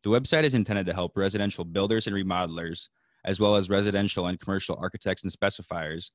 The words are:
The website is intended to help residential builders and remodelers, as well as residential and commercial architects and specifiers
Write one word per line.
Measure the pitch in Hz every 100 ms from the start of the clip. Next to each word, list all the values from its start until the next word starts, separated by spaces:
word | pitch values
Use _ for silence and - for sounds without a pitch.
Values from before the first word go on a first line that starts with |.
The | 104
website | 117 131 160 156
is |
intended | 127 104 101 92
to |
help | 92 87 -
residential | 98 104 101 - 87
builders | 85 101 110 110
and | 101
remodelers, | 92 90 87 82 85 82 - _ _ _ -
as | 92
well | 104 104
as | 92
residential | 101 101 98 101 - 90
and | 92
commercial | - 98 - -
architects | 92 - 95 92
and | 98
specifiers | - 98 - 95 85 78 80 -